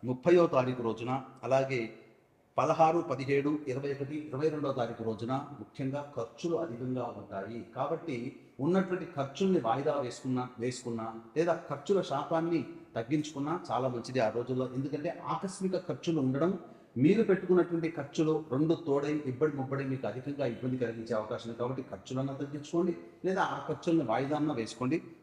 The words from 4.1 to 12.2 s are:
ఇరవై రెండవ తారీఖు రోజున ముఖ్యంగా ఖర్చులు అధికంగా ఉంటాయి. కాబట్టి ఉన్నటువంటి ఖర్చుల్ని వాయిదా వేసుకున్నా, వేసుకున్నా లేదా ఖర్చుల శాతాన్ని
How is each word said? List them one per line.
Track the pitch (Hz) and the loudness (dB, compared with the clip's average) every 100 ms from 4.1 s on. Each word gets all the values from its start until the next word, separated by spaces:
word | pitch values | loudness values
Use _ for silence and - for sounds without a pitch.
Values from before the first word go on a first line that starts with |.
| 151 - | -6 -6
ఇరవై | 131 156 | -2 0
రెండవ | 151 143 | 0 -2
తారీఖు | 123 117 113 | 0 -2 -2
రోజున | 110 107 117 135 135 135 | -4 -4 -2 -2 -4 -12
ముఖ్యంగా | 104 - 135 139 143 - | -14 -6 -4 -4 -6 -8
ఖర్చులు | 117 - 170 165 | -8 -6 -2 -2
అధికంగా | 165 117 127 127 117 - | -2 -6 -4 -4 -4 -8
ఉంటాయి. | - 98 101 117 98 117 | -8 -8 -6 -8 -10 -6
కాబట్టి | 143 160 170 120 127 - - - | -4 -2 -4 -6 -6 -10 -20 -4
ఉన్నటువంటి | 139 190 185 175 160 143 | 2 4 2 -4 -4 -4
ఖర్చుల్ని | 131 - 196 175 | -6 0 4 4
వాయిదా | 117 127 147 143 | 4 2 2 0
వేసుకున్నా, | 127 - 131 127 127 - | -2 -6 -2 -2 -2 -4
వేసుకున్నా | 123 123 123 117 113 113 - 147 | -4 -4 -6 -6 -6 -10 -6 0
లేదా | 170 160 - | 2 2 -2
ఖర్చుల | 139 - 196 | -8 2 2
శాతాన్ని | - 139 | 2 -2